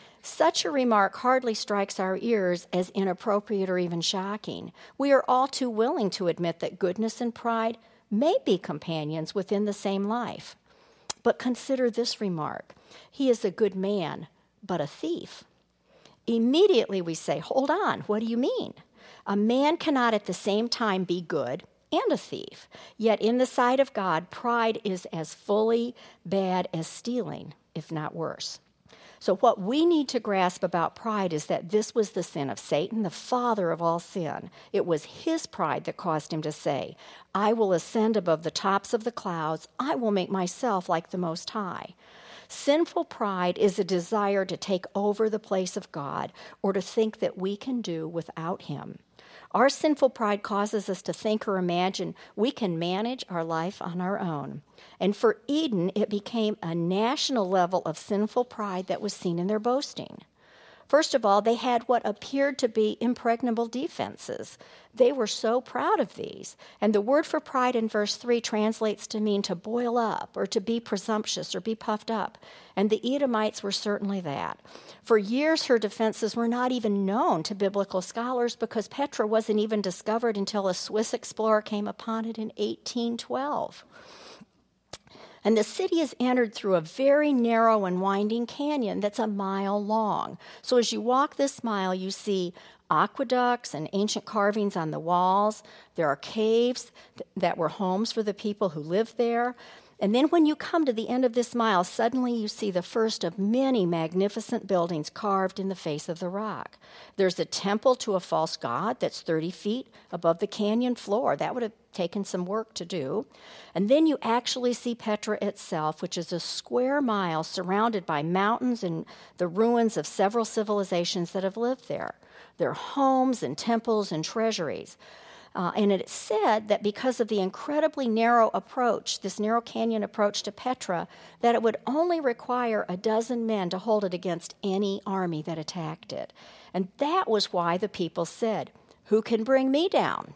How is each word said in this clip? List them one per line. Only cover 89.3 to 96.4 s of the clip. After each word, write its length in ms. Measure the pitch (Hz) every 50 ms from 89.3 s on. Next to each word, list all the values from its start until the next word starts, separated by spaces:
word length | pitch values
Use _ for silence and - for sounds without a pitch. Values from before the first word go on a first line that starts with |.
| 202 196 196 190 190 196 196 196 202 208
long. 540 | 202 202 214 220 220 202 175 - - - - - - - - -
So 160 | - - 254 247
as 140 | 226 -
you 80 | 226 214
walk 360 | 214 233 254 269 285 311 -
this 260 | - 277 269 - -
mile, 320 | - 226 208 196 190 185 185
you 160 | 190 185 190
see 420 | 190 - - 214 196 185 180 175 175 - - - - _ _ -
aqueducts 800 | 160 156 185 214 - - 269 233 254 247 247 247 247 240 - -
and 160 | - 147 156 -
ancient 320 | - 196 208 214 - - -
carvings 520 | - - 220 202 208 208 220 202 202 -
on 140 | 180 160 156
the 80 | 151 147
walls. 640 | 160 165 180 175 180 185 190 202 208 214 214 - - - - - - _ -
There 140 | - 165 147
are 80 | 135
caves 760 | - - - - 220